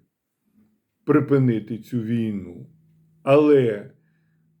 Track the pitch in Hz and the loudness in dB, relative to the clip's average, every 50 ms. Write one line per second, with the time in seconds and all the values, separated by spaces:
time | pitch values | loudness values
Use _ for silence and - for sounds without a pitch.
0 | _ _ _ _ _ _ _ _ _ _ _ _ _ _ _ _ _ _ _ _ | _ _ _ _ _ _ _ _ _ _ _ _ _ _ _ _ _ _ _ _
1 | _ - 147 151 131 - 139 135 131 123 113 107 104 - 117 101 - - 127 120 | _ 2 2 2 2 2 0 2 2 2 0 -2 -4 -8 -12 -12 -10 -8 -8 -6
2 | 110 110 120 117 113 110 104 98 90 87 87 - - - _ _ _ _ _ _ | -4 -4 -4 -4 -2 -4 -6 -6 -10 -12 -14 -18 -20 -20 _ _ _ _ _ _
3 | _ _ _ _ - 139 139 147 151 151 147 139 123 113 104 101 104 - - _ | _ _ _ _ 0 2 4 4 4 4 4 4 2 0 -2 -6 -10 -16 -20 _
4 | _ _ _ _ _ _ _ _ _ _ _ _ | _ _ _ _ _ _ _ _ _ _ _ _